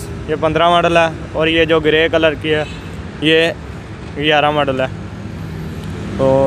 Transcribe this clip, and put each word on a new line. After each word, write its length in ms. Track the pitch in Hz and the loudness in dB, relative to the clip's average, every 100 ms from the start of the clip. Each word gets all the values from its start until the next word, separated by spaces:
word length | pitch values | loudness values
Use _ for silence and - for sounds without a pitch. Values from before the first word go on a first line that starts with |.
| - - - | -10 -10 -6
ये 80 | 156 | -2
पन्द्रह 300 | 156 160 170 | 0 2 4
मॉडल 280 | 175 170 170 | 4 4 4
है, 140 | 165 160 - | 2 -2 -6
और 160 | 147 160 | -2 2
ये 180 | 165 160 | 2 4
जो 140 | 160 | 4
ग्रे 280 | 151 156 165 | 4 2 2
कलर 240 | 160 160 135 | 2 2 0
की 120 | 156 | -2
है 140 | 151 151 170 - - - - | -2 -2 -8 -12 -12 -12 -2
ये 320 | 147 160 165 - - - - - - 143 | 2 4 2 -2 -12 -14 -14 -14 -10 -2
ग्यारह 340 | 151 151 147 | 2 4 4
मॉडल 280 | 151 139 131 | 2 0 0
है। 60 | 131 - - - - - - - - - - - - - | -2 -6 -12 -12 -12 -12 -10 -10 -10 -10 -10 -8 -8 0
तो 100 | 135 135 | 4 4